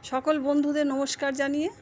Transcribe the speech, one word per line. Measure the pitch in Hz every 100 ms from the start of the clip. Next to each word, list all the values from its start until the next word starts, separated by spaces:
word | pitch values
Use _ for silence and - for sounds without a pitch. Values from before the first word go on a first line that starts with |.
সকল | - 262 285 311 269
বন্ধুদের | 294 285 294 294
নমস্কার | 269 277 - 277 269
জানিয়ে | 277 285 330 -